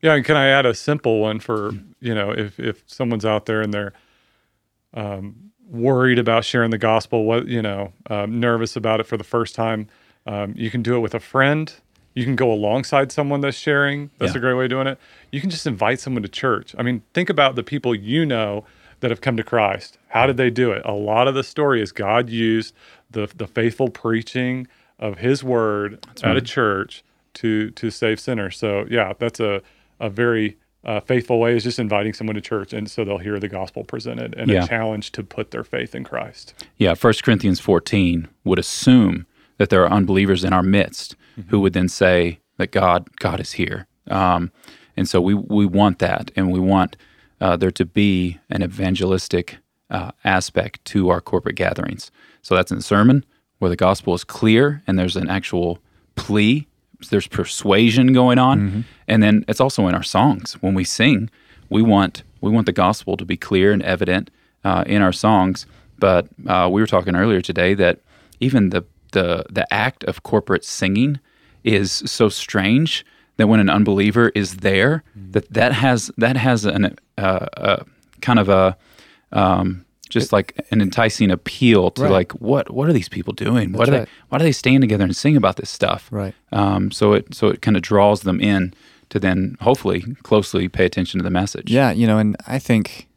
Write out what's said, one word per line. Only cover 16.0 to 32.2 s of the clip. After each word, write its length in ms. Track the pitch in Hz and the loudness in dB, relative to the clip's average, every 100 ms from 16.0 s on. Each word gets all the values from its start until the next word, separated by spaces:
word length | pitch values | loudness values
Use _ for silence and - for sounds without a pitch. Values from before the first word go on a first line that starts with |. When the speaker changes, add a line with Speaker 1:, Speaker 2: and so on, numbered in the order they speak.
Speaker 1:
someone 200 | - 120 | -4 -6
to 60 | 101 | -6
church. 460 | - 135 104 - - | -4 -2 -2 -6 -8
I 60 | |
mean, 180 | 120 123 _ | -4 -4 _
think 160 | - 180 | -4 -2
about 260 | 160 139 127 | 2 2 0
the 80 | |
people 320 | 113 143 123 113 | -8 -6 -4 -4
you 300 | 101 139 160 | -2 -2 0
know 400 | 120 107 101 - _ _ _ | -2 -4 -6 -10 _ _ _
that 100 | 127 | -6
have 120 | 113 | -2
come 160 | - 117 | -2 -2
to 60 | |
Christ. 540 | 110 120 101 98 - _ _ | 0 2 2 0 -10 _ _
How 180 | 107 131 | 0 2
did 80 | 123 | 2
they 120 | 127 | 0
do 220 | 117 123 | 0 -2
it? 100 | 98 - | -2 -6
A 60 | |
lot 360 | 104 104 110 131 | -6 -2 2 2
of 40 | 135 | 0
the 80 | |
story 380 | 131 - 147 123 | -6 -4 0 0
is 100 | 101 | -2
God 360 | - 98 113 123 | -6 -2 -2 -2
used 460 | 113 113 113 113 _ - - _ | -2 0 -2 -4 _ -20 -20 _
the, 200 | 110 104 - | -8 -8 -8
the 120 | 104 | -8
faithful 400 | - 117 110 131 | -2 -2 0 -4
preaching 800 | - 117 113 110 127 127 127 127 _ _ _ | -2 -2 -2 -2 -6 -4 -6 -10 _ _ _
of 200 | 107 98 | -10 -4
his 240 | 117 135 | -2 -2
word 560 | 131 120 110 104 104 107 - | 0 0 0 -2 -6 -10 -20
Speaker 2:
That's 160 | - | -6
Speaker 1:
at 80 | 117 | -2
a 20 | 120 | -2
Speaker 2:
right. 100 | 123 | -2
Speaker 1:
church 580 | - 113 98 98 - _ _ _ - | -2 -2 -2 -6 -12 _ _ _ -8
to, 360 | 113 110 107 | -4 -2 -4
to 180 | - 117 | -8 -10
save 300 | - 113 110 | -4 -4 -4
sinners. 380 | - 120 98 - | -4 -6 -6 -6
So, 280 | 110 101 107 | -4 -4 -2
yeah, 240 | 117 98 98 | -2 -2 -4
that's 220 | 117 - | -6 -4
a, 220 | 110 101 - _ _ _ | -4 -4 -8 _ _ _
a 80 | 110 | -10
very, 480 | 101 120 113 107 - _ _ | -2 0 0 -2 -6 _ _
uh, 160 | - 104 | -8 -8
faithful 400 | - 127 117 117 | -2 -2 0 0
way, 160 | 117 120 | 2 0
is 80 | |
just 160 | 113 117 | -2 -6
inviting 340 | 110 104 107 | -2 -2 -4
someone 220 | 107 | -6